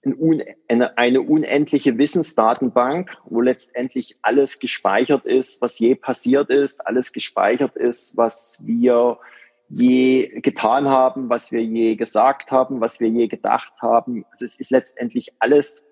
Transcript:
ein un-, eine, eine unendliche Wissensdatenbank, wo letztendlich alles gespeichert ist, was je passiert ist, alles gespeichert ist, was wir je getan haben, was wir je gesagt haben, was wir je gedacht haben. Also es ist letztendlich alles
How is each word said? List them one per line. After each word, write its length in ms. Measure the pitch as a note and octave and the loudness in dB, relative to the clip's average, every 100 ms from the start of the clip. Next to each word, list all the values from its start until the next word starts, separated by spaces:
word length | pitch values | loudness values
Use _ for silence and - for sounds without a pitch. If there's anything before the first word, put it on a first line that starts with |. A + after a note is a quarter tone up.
| C#3 | -4
ein 80 | |
un-, 280 | C3 D#3+ D#3 - - _ | -2 0 0 -4 -16 _
eine, 260 | A#2 A#2+ - | 0 0 2
eine 240 | B2 C3 | 2 2
unendliche 760 | A#2+ D#3 - C#3+ D3 C#3+ C#3+ A2+ | 2 0 2 0 0 0 0 0
Wissensdatenbank, 1120 | D3 F3+ D#3 - A2 B2 C3 B2 A#2+ D#3+ F3+ - - | 0 0 -2 2 2 2 0 0 0 -2 -8 -14 -6
wo 160 | A2+ | 0
letztendlich 720 | B2 B2+ - B2 B2+ C3 A#2 _ | 0 0 -6 -8 -6 -6 -10 _
alles 360 | A2 C3 C#3 - | 0 2 2 -2
gespeichert 680 | B2 - G2 G2 C3 C#3 - | -8 -2 0 0 2 0 2
ist, 340 | C3 B2+ - | -2 -2 -6
was 180 | A#2+ - | -6 0
je 180 | A2+ C3 | 0 0
passiert 520 | - B2 B2 C3+ C#3+ | -2 -4 0 0 2
ist, 380 | C3+ C#3 - - | 0 0 -4 -4
alles 260 | A#2+ B2+ | -2 -2
gespeichert 640 | - - - G2 B2 C#3 - | -8 -8 -2 -2 0 -2 -2
ist, 400 | A#2+ A#2 - - | -4 -4 -10 -2
was 460 | A#2 - - - | -2 -2 -16 -16
wir 540 | G#2+ A#2 B2 A#2+ A#2+ A2+ - - _ _ _ | -4 0 2 4 2 -2 -14 -20 _ _ _
je 720 | - B2 B2+ C3 C3 - A2 | 0 2 4 4 2 0 -4
getan 480 | - - A2 C3 C#3+ | -6 -2 0 2 2
haben, 400 | C3+ C3 C3 B2 | 4 2 0 -4
was 240 | A#2 - | -4 -2
wir 100 | A#2 | -4
je 320 | A2+ A2+ A2+ | -2 0 0
gesagt 560 | G#2+ A2+ G#2+ B2 C#3 - | 0 -2 2 2 0 0
haben, 300 | C3 C3 C3 | 0 0 -2
was 200 | A2+ - | -4 -2
wir 80 | A2+ | -2
je 200 | A#2 A2+ | 0 -2
gedacht 460 | A2+ - A#2 - _ | -2 -2 -2 -4 _
haben. 420 | A#2 A#2 A2+ A#2+ - | 0 0 0 -10 -10
Also 160 | - A#2+ | -14 -14
es 120 | - | -10
ist 120 | C3 | 0
letztendlich 640 | C3 - - A#2+ B2 - _ | 0 0 -10 -6 -6 -8 _
alles 440 | A#2 D3 C#3 - _ | 2 4 2 -12 _